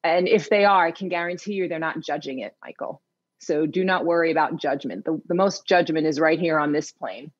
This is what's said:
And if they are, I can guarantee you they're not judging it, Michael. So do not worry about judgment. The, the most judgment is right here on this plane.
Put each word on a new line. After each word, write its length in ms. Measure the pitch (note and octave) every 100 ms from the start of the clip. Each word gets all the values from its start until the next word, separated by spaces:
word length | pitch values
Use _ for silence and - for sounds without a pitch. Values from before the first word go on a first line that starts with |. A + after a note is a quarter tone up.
And 240 | E3+ F3 F3+
if 220 | A3 -
they 140 | G#3 G3+
are, 180 | F#3+ E3+
I 40 |
can 180 | E3+ F#3
guarantee 460 | E3+ E3+ F3+ -
you 140 | G3 F3
they're 100 | D#3+
not 220 | D#3+ D3+
judging 400 | - C#3+ C#3+ C3
it, 140 | G#2 _
Michael. 380 | - - - - _ _ _ _
So 240 | - D3+ D#3
do 160 | E3
not 200 | F#3+ F#3
worry 260 | D#3 E3+ E3
about 300 | D#3+ C#3+ D#3+
judgment. 460 | D3 C#3 C3 F2+ C3
The, 140 | D#3 -
the 80 |
most 320 | F3 G3 - -
judgment 400 | F3+ E3 D#3+ D#3
is 140 | D3
right 180 | D#3+ D#3+
here 200 | E3+ D#3
on 140 | D3
this 200 | D3 D3+
plane. 400 | _ A#2 G2 D3+